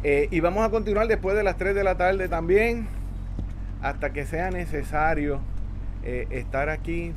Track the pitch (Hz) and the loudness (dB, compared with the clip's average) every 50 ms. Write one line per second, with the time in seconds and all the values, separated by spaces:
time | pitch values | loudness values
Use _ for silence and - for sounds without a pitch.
0 | - 147 143 143 147 151 151 165 160 175 185 202 220 226 214 226 214 220 202 202 | 2 2 4 4 2 2 2 2 2 2 2 4 2 2 2 0 0 2 2 2
1 | 220 233 220 - - 190 196 214 208 196 175 - 185 190 202 202 202 190 185 151 | 4 2 2 0 2 0 0 2 2 2 0 0 0 0 2 2 2 2 2 4
2 | 180 180 196 196 185 180 170 165 165 165 185 202 220 233 233 233 226 - - - | 4 2 4 2 0 -2 -2 -2 2 4 4 6 6 4 2 0 -4 -4 -4 -6
3 | - - - - - - - - - - - - - - - - 135 139 139 - | -6 -6 -6 -6 -6 -6 -6 -6 -6 -6 -6 -6 -6 -6 -6 -4 -4 -4 -4 -2
4 | - 143 - 143 143 135 151 156 175 190 185 180 175 165 - 147 135 - - 151 | -4 -4 -2 -4 -6 -4 -2 -2 -2 -2 -2 -2 -2 -2 -2 -2 -2 0 0 2
5 | 156 160 165 151 147 147 143 139 139 - - - - - - - - - - - | 4 4 4 2 2 0 0 0 -2 -2 -2 -2 -4 -4 -4 -6 -6 -6 -6 -6
6 | - 123 123 123 - - 127 127 120 - - 135 143 147 156 156 - 160 170 170 | -4 -4 -4 -4 -4 -4 -4 -6 -6 -2 -2 0 0 0 -2 -4 -2 -2 -2 -2
7 | 170 170 165 | -2 -4 -6